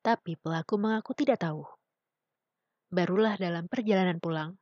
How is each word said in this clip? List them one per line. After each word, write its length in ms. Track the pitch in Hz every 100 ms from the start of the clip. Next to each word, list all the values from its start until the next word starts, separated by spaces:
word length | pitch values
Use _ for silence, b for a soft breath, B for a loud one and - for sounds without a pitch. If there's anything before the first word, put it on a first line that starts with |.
Tapi 320 | - 226 - 160
pelaku 400 | 160 165 160 214
mengaku 320 | 214 220 -
tidak 320 | 262 277 233
tahu. 160 | 165 156 147 - _ _ _ _ _ _ _ _ _ _ _
Barulah 480 | 180 175 185 220 202
dalam 320 | 185 170 170
perjalanan 480 | - 214 190 185 170
pulang 400 | 170 160 156 190